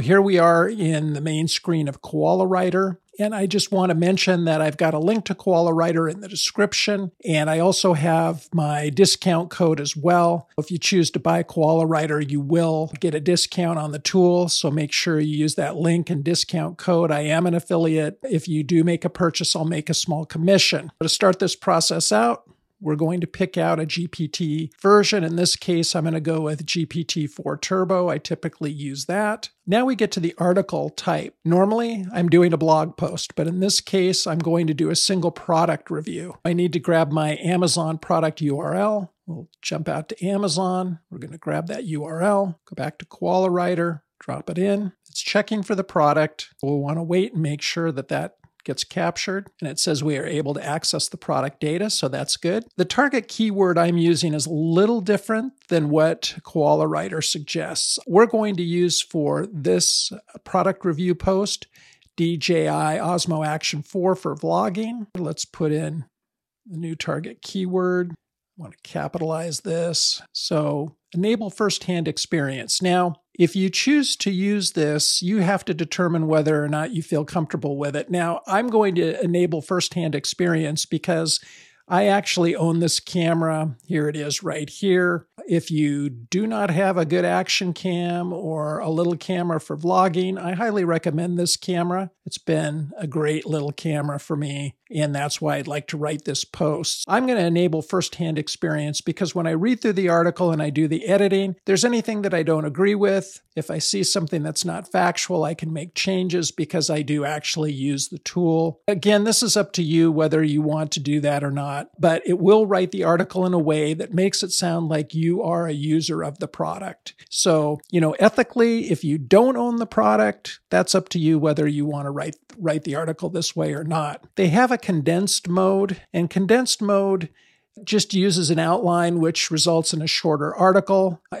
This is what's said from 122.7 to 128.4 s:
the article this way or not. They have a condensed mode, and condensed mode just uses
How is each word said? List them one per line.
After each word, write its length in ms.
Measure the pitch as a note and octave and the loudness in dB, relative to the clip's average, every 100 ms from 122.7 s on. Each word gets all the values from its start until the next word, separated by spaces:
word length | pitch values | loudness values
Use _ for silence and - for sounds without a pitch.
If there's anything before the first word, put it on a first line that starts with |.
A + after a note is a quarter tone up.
| D#3 | -2
the 100 | E3 | -2
article 360 | C#3+ D#3+ D#3 E3+ | -4 -4 -4 -4
this 260 | E3+ E3 - | -4 -4 -2
way 160 | D#3 | -2
or 120 | D3 | -2
not. 380 | D#3 D#3+ D3+ - - - | -4 -4 -4 -8 -10 2
They 120 | F#3 | 4
have 220 | F3 B3+ | 6 4
a 80 | B3 | 2
condensed 680 | - E3+ C#3 F3 G3+ - F3 | 0 0 2 0 0 -2 0
mode, 540 | F3+ F#3+ G3 G3 F#3 - | 2 2 2 0 -4 -6
and 160 | F3 E3+ | -2 0
condensed 540 | - F#3 A#3 B3 - | 0 4 2 2 -2
mode 480 | G3+ G3+ G3 F#3+ E3 _ _ _ _ - | 2 2 2 0 -4 _ _ _ _ -18
just 280 | F#3 G#3+ - | -2 -2 0
uses 380 | G3 G3 F3 | 2 2 2